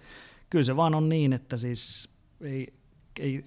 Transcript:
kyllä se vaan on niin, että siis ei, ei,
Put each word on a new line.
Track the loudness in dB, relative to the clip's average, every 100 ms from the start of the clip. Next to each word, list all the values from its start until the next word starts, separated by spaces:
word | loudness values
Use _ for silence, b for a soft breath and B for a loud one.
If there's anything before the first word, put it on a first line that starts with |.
| B B B B B
kyllä | 2
se | 2 2
vaan | 2
on | 4 2
niin, | 4 2
että | 0 -4 -6
siis | -6 -4 -4 -4 -6 _ _ -14
ei, | -10 -8 -10 -14 _ _ _ -6
ei, | -4 -4